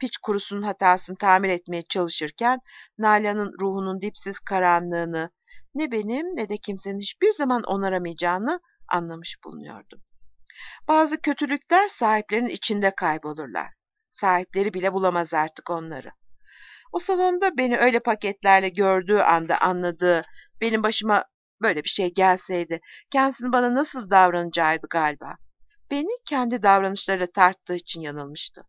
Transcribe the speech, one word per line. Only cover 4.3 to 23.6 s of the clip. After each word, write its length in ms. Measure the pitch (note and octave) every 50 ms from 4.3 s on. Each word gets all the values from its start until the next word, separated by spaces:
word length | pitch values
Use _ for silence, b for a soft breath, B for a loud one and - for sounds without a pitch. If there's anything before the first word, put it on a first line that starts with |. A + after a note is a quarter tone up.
| G3 -
karanlığını 920 | - - G3 F#3 F#3 F3 F3 F3 F3 F3 E3+ E3+ E3+ E3+ E3 D#3+ D#3+ F3 - _ b b b b b - _
ne 160 | C4+ D#4 C4
benim 460 | A#3 G#3+ G#3+ G#3+ A#3+ C#4+ E4 F4+ F#4
ne 120 | C4+ A3 G3
de 80 | G#3
kimsenin 440 | G3+ - G#3 G3 F#3 - G3 G3 G3+
hiçbir 300 | G3+ - - _ - A4
zaman 320 | G#4 - C#4+ B3+ B3+ A#3
onaramayacağını 1000 | - - G3 G3 G3 F#3+ F#3+ F3+ F3 E3+ E3 - F3 F3 F3+ F#3 G#3+ C#4 F4+ F4 - _ _ _ - -
anlamış 480 | - F3 E3+ E3 E3 E3 E3+ - - - -
bulunuyordum. 580 | - D3+ - - - - G2+ - _ - - - _ - - - - - _ - B B B B B B B B -
Bazı 320 | D#4 D#4 D#4+ D4 D4+ D#4
kötülükler 680 | - D4+ C#4+ - D4+ B3+ C#4+ C#4+ - _ E4 F#4+ G#4 G4
sahiplerinin 600 | - - A#3+ G#3+ G#3+ G#3+ G#3+ - G#3 A#3 A#3+ -
içinde 460 | - - - - G#3 G#3 G3+ G3 F#3+
kaybolurlar. 760 | - F#3+ E3 D3+ D#3 - D3+ D3+ D#3 D3 B2 F#2 E2 C#2 - - _ _ _ _ _ _ _
Sahipleri 640 | _ - G#3 F#3+ F3+ F3 F3+ - - G3 G3 G#3 F#3
bile 180 | F#3 F3 F#3+
bulamaz 420 | F#3 F#3+ F#3+ F#3 F3 F3 E3+ D#3+ E3+
artık 360 | D#3 D#3 D#3+ - - - -
onları. 400 | F3 E3 D#3+ D#3+ D#3 C3 - - - _ _ - - B B B B B B B B B B B
O 60 | - F4
salonda 580 | - - F#4+ F4+ F#4 F#4 F4+ F4+ G4 F#4+ D#4+
beni 220 | B3 B3+ A#3+ A#3+ -
öyle 220 | B3 C4 A3+ A#3
paketlerle 680 | - A#3+ A3 - - G3 G3+ - - G3 F#3+ F#3+ F#3+ F#3+
gördüğü 500 | F3 G3 G3 F#3+ F#3+ F#3 F3+ F3+ G#3 G3+
anda 420 | - - E3+ E3 E3 D#3+ D#3+ -
anladığı, 600 | - F3+ F3+ F3+ F3 F3 E3+ - F3+ F3+ F3 E3 D#3+ b b b b b _ -
benim 220 | A3 A3+ A3 A3
başıma 420 | G#3+ A3 A3+ - G#3+ A3 G#3 G3 - - _ _ _ _ _ _
böyle 220 | G#3 G#3+ E3 D3+ -
bir 40 | -
şey 260 | - - F#3 F3+ E3+
gelseydi, 680 | F#3+ F#3 F#3+ F#3 F#3 - - F#3 F3 E3+ D#3 E3 E3 B B B B B B
kendisinin 420 | - - C4+ C4+ B3+ - A#3+ B3+
bana 220 | B3 B3